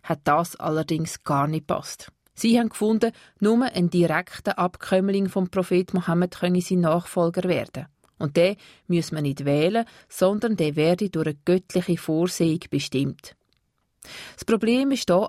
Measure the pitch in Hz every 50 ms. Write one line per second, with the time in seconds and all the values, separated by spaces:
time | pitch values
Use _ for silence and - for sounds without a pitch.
0 | - - 165 151 - 147 147 160 170 - - - - 165 156 156 156 147 160 156
1 | 160 165 - - - - 147 139 143 147 156 160 - - - - - - - -
2 | - - - _ _ _ _ - - 226 226 240 233 214 - - 208 214 226 220
3 | 233 226 - - - - _ - 202 214 226 233 262 247 - - 175 170 - 175
4 | 175 160 156 170 180 - - - - 208 - - 175 180 - - - - 190 190
5 | 190 196 196 196 196 185 - 196 185 180 - 190 180 - 190 180 185 - - 180
6 | 180 - 165 170 180 180 - - - 180 180 180 175 - 185 180 170 160 160 175
7 | 170 - - 185 170 170 170 185 175 180 170 131 113 - - - - - _ _
8 | _ _ _ - 160 143 143 170 170 190 208 - - - - _ _ - 175 170
9 | 160 - 160 156 147 139 135 143 139 143 143 147 151 180 214 226 226 - - -
10 | - _ - - 185 190 202 208 233 233 214 175 165 151 143 160 151 165 180 175
11 | 208 190 - 160 156 156 147 143 - - 180 185 - - - 185 175 - 175 165
12 | - - 156 160 175 180 - - 170 165 156 170 - - - 139 139 - - 131
13 | 143 143 - - - - - _ _ _ _ _ _ _ _ _ _ _ _ _
14 | - - - - - - - - - - 226 208 - 220 240 254 277 277 277 233
15 | - - 170 185 214